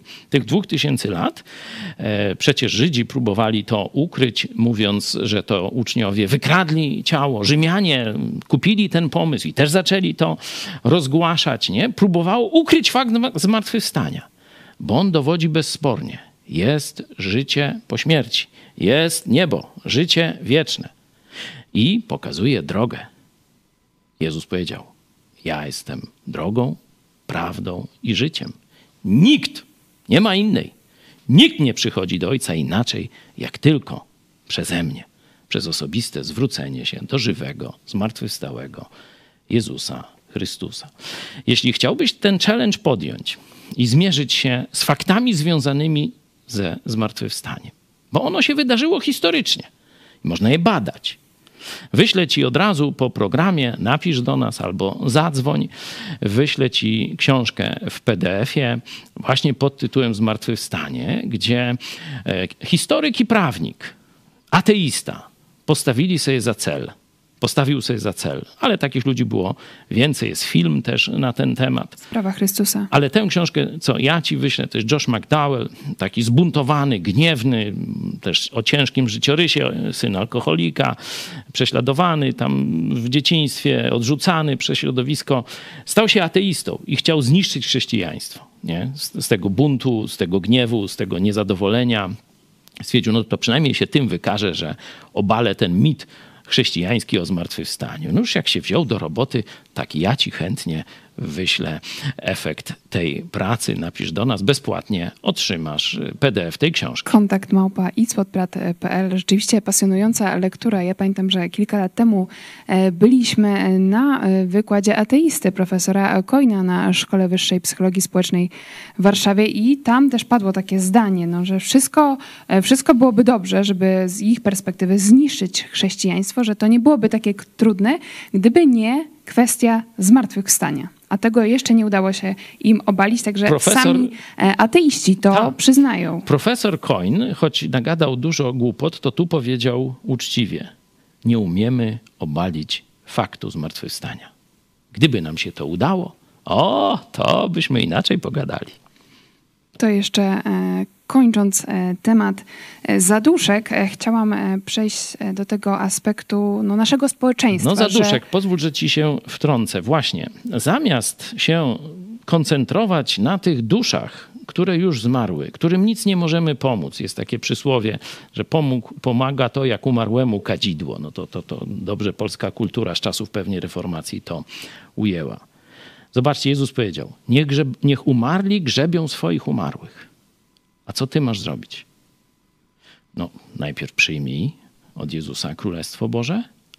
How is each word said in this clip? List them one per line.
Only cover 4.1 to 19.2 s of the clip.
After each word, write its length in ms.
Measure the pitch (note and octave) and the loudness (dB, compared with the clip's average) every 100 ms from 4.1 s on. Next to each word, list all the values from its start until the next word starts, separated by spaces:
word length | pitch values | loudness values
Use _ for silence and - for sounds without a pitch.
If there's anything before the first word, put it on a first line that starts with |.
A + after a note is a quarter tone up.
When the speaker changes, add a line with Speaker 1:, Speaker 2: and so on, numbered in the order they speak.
| - B2+ G2+ - | 0 -2 0 -6
Speaker 1:
mówiąc, 640 | - A#2 G#2+ G#2 G2+ - - | 0 0 2 0 0 -2 -4
że 200 | G#2 G#2 | -2 -2
to 260 | - G2 F#2 | 0 -2 -2
uczniowie 600 | B2+ G#2+ - G#2 G2+ G2 | -4 -4 -2 -2 0 0
wykradli 760 | C#3 - F3 E3+ D#3 D3+ - | 0 2 2 2 0 0 -2
ciało. 400 | - D#3 C#3+ A2+ | -2 0 0 0
Rzymianie 680 | G2+ D3+ D#3+ F#3+ F#3+ C3+ A2+ F2 B1+ - - | 2 2 2 2 2 0 0 -4 -4 -6 0
kupili 420 | B2+ F3+ G#3+ G3 | 2 2 2 2
ten 200 | E3 E3 | 0 0
pomysł 380 | E3+ E3 C#3 - | 0 0 -2 -4
i 60 | |
też 160 | - D3 | 0 2
zaczęli 440 | F#3 D#3+ F#3+ F3 | 4 2 0 0
to 220 | D#3+ E3 D#3+ - - - E3+ | 0 -2 -2 -8 -12 -12 -4
rozgłaszać, 840 | A#2 E3+ C3+ D3+ E3+ E3 D3+ A#2 - | 2 2 2 2 2 0 0 -2 -2
nie? 180 | G2 A3 | 0 0
Próbowało 600 | - G3+ F3 E3+ A3+ A#3+ | 2 2 4 2 0 4
ukryć 420 | D#4+ D#4+ D#4+ - | 2 4 4 4
fakt 200 | B3 B3 | 0 2
zma-, 220 | A#3 B3+ | 0 0
zmartwychwstania, 920 | E3 F#3 A3 G#3 A3+ - D#3 F2+ - - _ _ - - _ | 0 2 2 0 -2 -2 -2 -4 -6 -12 _ _ -20 -20 _
bo 180 | - B2+ | 0 2
on 140 | G3 | 4
dowodzi 360 | D#3+ C#3 E3+ D#3+ | 2 2 2 2
bezspornie. 720 | D#3 D3 - D3 A2 G#2+ - - _ - | 0 -2 -2 -2 -2 -4 -12 -18 _ -8
Jest 540 | D#3 C#3 D3+ - - - - | -2 0 0 -2 -12 -16 -8
życie 600 | F#3+ F#3+ C3+ - C#3+ A3+ - | -4 -2 -2 -2 -2 -4 -8
po 100 | B2 | -6
śmierci. 480 | D3 D#3+ A#2+ - - - - - | 0 0 0 -4 -6 -14 -20 -2
Jest 500 | F2+ C#3+ E3 - | 2 2 2 -2